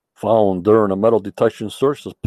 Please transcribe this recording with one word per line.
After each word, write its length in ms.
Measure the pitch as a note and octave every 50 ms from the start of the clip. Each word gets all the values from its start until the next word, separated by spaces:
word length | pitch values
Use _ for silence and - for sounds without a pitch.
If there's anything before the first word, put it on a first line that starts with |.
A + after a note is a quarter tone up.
| _ _ _
Found 500 | _ - G#2 A2 A2+ G#2+ G2 F#2+ F#2 E2+
during 260 | G#2 G#2+ A2+ G#2+ G2+
a 60 | F#2+
metal 240 | F#2+ G2+ A2+ A#2 G#2+
detection 500 | G2 G#2 - - - A2+ - - A#2 G#2
search, 320 | - - - C3+ D3 - -
this 120 | G2+ F2 _ -